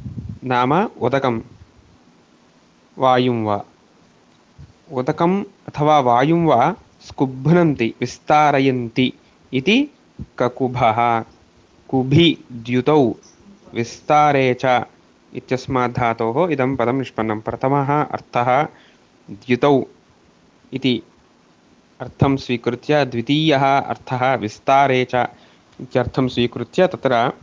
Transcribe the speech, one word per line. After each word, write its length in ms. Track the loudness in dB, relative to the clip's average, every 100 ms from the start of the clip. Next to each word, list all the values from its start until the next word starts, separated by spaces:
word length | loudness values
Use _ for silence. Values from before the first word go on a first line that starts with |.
| -14 -12 -12 -10
नाम 400 | -4 0 2 0
उदकं 580 | -2 -4 -2 0 -2 -4 -8 -20 -20 _ _ _ _ _ _ _ _ _ _ _ _ -2
वायुं 460 | 2 4 2 0
वा। 220 | -2 -4 -6 _ _ _ _ _ _ _ _ -20 -20 _ -10
उदकम् 520 | -6 -4 -2 0 0 -4 _ -12
अथवा 320 | -2 2 4
वायुं 460 | 4 4 4 2 2
वा 300 | 4 2 -2 -12 _
स्कुभ्नन्ति, 920 | -12 -4 -4 -2 2 4 4 0 -4 -4
विस्तारयन्ति 1120 | -10 -6 0 2 4 2 2 0 -2 -2 -2 -4 _ _ _
इति 340 | -4 0 0 0 _ _ -20 -10 -4
ककुभः। 840 | -4 -2 -4 0 0 2 0 0 -4 _ _ _ _ _ -6
कुभि 500 | -4 2 4 4 0 -8
द्युतौ 640 | -14 -4 -2 2 4 2 -2 -14 _ -20 -20 -10
विस्तारे 840 | -8 -8 -6 0 2 4 2 0 0 0
च 200 | 0 -2 _ _ _ _
इत्यस्मात् 580 | -14 -6 -6 -4 -2 -2
धातोः 600 | -2 -2 -2 -2 -2 -2
इदं 240 | -2 -2 -2
पदं 180 | -2
निष्पन्नं। 480 | -2 -4 -6 -4 -4
प्रथमः 640 | -8 -4 -2 0 0 -2
अर्थः 640 | -2 -6 -6 -4 0 0 -2 -8 _ _ _ _ -20
द्युतौ 520 | -12 -4 0 2 2 -2 _ _ _ _ _ _ _ _
इति 280 | -4 -2 -2 -6 _ _ _ _ _ _ _ _ -16
अर्थं 360 | -10 -2 0 0
स्वीकृत्य, 680 | -4 -4 -4 -4 -2 0 0
द्वितीयः 720 | -4 -2 0 2 2 2 2
अर्थः 540 | -2 -8 -6 -2 0
विस्तारे 760 | 0 -4 -4 2 4 4 2 0 -2
च 120 | -2 -6 _ _ _ -20
इत्यर्थं 460 | -6 -4 -2 -2 -2
स्वीकृत्य 600 | -2 -4 -4 -4 0 0
तत्र 440 | 0 0 0 0 -4